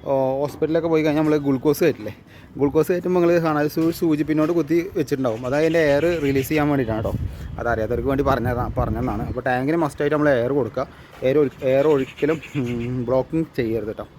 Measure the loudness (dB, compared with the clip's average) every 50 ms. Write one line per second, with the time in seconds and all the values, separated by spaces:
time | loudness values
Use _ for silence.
0 | -2 -2 0 0 0 0 0 -2 -4 -4 -2 -4 -2 0 0 0 0 2 2 2
1 | 2 2 2 2 2 2 2 2 2 0 0 2 2 0 2 4 2 0 0 0
2 | -8 -12 -12 -14 -20 -20 -20 -20 -20 -16 -4 -2 -2 2 2 2 2 2 0 -2
3 | 0 0 2 4 4 4 4 4 2 2 0 2 0 0 0 0 0 0 0 0
4 | 0 0 0 0 0 0 2 2 2 2 2 0 0 2 0 0 0 -2 -4 -4
5 | -2 -2 -2 -2 0 -2 -2 -2 -4 -2 0 2 2 2 4 4 4 4 4 2
6 | 2 2 0 0 0 0 0 0 0 0 0 0 2 2 2 0 0 0 -2 -2
7 | -2 -2 -4 -4 -4 -6 -8 -10 -12 -12 -10 -6 -2 -2 -2 -2 -2 -2 -2 -2
8 | 0 0 0 0 2 2 2 0 0 -2 -2 -2 -4 -4 -2 -4 -2 -2 -2 -4
9 | -4 -4 -4 -4 -6 -6 -6 -4 -2 -2 -2 0 0 0 0 0 -2 -2 -2 -2
10 | -2 0 0 2 2 2 2 2 2 0 0 0 0 -2 -2 -6 -6 -6 -10 -20
11 | -20 -20 -14 -2 0 2 4 4 2 2 -2 -4 0 2 2 4 4 4 4 2
12 | 0 -4 -4 -2 0 0 0 -2 -6 -6 -4 -4 -4 -2 -4 -4 -4 -4 -4 -4
13 | -2 0 0 0 0 0 -2 -4 -4 -4 -4 -4 -2 -2 -2 -4 -4 -6 -8 -10
14 | -12 -16 -16